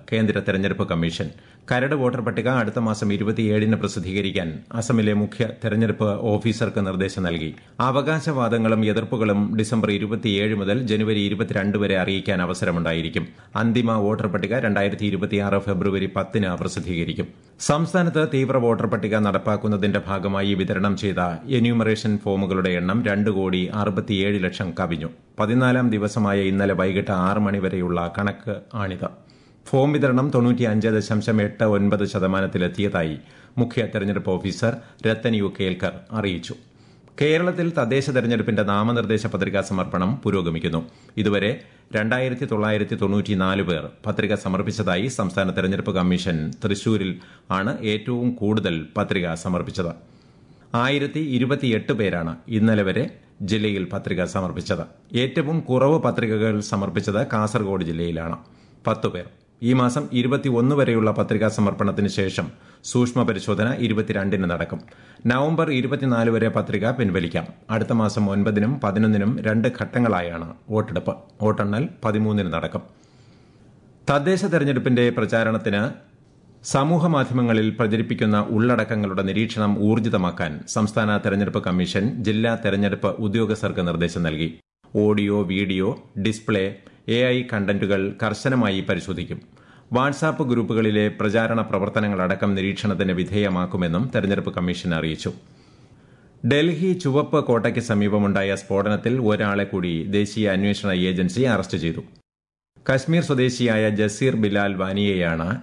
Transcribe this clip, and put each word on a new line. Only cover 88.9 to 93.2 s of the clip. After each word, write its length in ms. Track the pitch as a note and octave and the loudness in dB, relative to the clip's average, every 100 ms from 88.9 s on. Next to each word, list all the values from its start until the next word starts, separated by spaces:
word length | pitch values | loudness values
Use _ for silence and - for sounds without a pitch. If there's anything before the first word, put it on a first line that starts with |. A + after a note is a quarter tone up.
| F#2 G2+ F2+ E2+ - - - - - - | -4 -4 -6 -8 -10 -14 -20 -20 -20 -4
WhatsApp 500 | A#2 C#3 C#3 D#3 D3+ | 0 0 0 -2 0
ഗ്രൂപ്പുകളിലെ 640 | C3+ A#2+ A2+ A2+ A2 G#2 G#2 | 0 0 2 2 2 2 2
പ്രചാരണ 540 | E2 G#2 A2 A2+ A2+ | 0 0 2 0 0
പ്രവർത്തനങ്ങളടക്കം 920 | - G2+ G2+ G#2+ G#2 G2 F#2 F#2+ G2+ G2 | -2 -2 0 0 0 0 0 0 0 0
നിരീക്ഷണത്തിന് 560 | F#2+ F#2+ G#2+ F2+ F#2+ | 0 -2 -2 0 0
വിധേയമാക്കുമെന്നും 1000 | F2 | 0